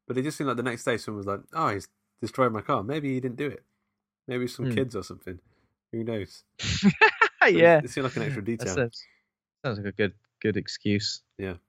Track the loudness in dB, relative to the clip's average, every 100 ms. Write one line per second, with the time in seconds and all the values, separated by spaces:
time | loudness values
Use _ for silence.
0 | -6 -4 -4 -4 -2 -2 -2 -4 -4 -4
1 | -4 -8 -6 -6 -6 -2 -2 -2 -8 _
2 | _ _ -8 0 2 2 -2 -2 -2 -4
3 | -2 -2 -4 -6 -8 -8 _ _ _ _
4 | _ _ -6 -4 -4 -4 -2 0 -2 -4
5 | -8 -14 -12 -14 _ _ _ _ _ -6
6 | -4 -6 -6 -14 _ -8 -4 4 4 6
7 | 4 6 0 4 4 8 8 8 4 -4
8 | -2 -2 -2 -4 -4 -4 -2 -2 -2 -4
9 | -20 _ _ _ _ _ -6 -4 -6 -2
10 | -2 -2 _ _ -2 0 -6 -6 0 0
11 | 0 -8 _ -10 -10 -10